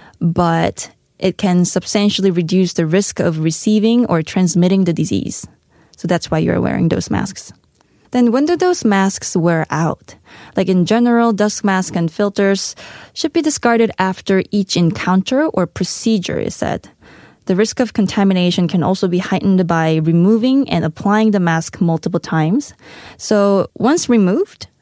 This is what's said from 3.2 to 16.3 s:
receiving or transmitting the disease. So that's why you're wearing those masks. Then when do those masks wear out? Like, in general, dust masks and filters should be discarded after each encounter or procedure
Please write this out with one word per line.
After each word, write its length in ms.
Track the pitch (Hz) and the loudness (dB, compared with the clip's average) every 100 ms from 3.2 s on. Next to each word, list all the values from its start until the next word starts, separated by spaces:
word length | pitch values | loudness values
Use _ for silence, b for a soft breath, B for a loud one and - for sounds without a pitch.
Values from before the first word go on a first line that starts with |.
| 175 156 | -2 -2
receiving 640 | 160 160 220 214 220 240 240 | -2 -2 0 2 2 2 2
or 160 | 170 | 0
transmitting 640 | 160 185 180 175 180 196 | -2 0 0 2 2 2
the 80 | 180 | 0
disease. 560 | 160 151 98 - - - _ b b b - | 0 -2 -2 -4 -8 -12 _ b b b -8
So 100 | 170 | -4
that's 240 | 175 - | -4 -2
why 80 | 160 | -2
you're 220 | 170 170 | 0 0
wearing 300 | 180 - 170 | -2 0 0
those 200 | - - | -2 -2
masks. 420 | - 196 - - - _ b b b b | -4 -6 -10 -18 -20 _ b b b b
Then 180 | 247 240 | 0 2
when 160 | 240 302 | 2 0
do 100 | 349 | 2
those 280 | 359 349 | 0 0
masks 520 | 220 196 190 - - 185 | 0 2 0 -2 -4 -2
wear 300 | 165 165 151 | 0 0 -2
out? 460 | 151 160 - - - B B B - | -2 -2 -4 -10 -20 B B B -4
Like, 120 | 185 | 0
in 180 | 180 165 | 0 2
general, 460 | 226 240 233 233 | 2 2 2 2
dust 320 | 202 208 - | 2 -2 0
masks 320 | 202 190 185 185 | 0 0 -2 -2
and 120 | 165 | -4
filters 680 | - 202 208 196 196 - B B B B | -2 -2 0 0 0 -4 B B B B
should 180 | - 311 | -6 -4
be 100 | 339 | 0
discarded 480 | 302 - 240 233 226 - | -2 0 2 2 2 0
after 460 | 190 185 - 190 - | -2 -2 -2 0 0
each 240 | 208 190 - | -2 -2 0
encounter 680 | 170 - - 190 185 262 311 | 0 0 0 0 0 0 0
or 200 | - 175 | 0 -2
procedure 720 | - 185 - 226 220 - | -4 -6 -4 0 0 -2